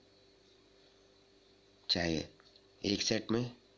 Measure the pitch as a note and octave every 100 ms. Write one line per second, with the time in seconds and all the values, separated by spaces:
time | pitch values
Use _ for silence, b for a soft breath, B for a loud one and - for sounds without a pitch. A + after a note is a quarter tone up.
0 | - - - - - - - - - -
1 | - - - - - - - - - F2+
2 | E2+ D#2+ - - - - - - G2 G2+
3 | - A2 - A2+ B2 - -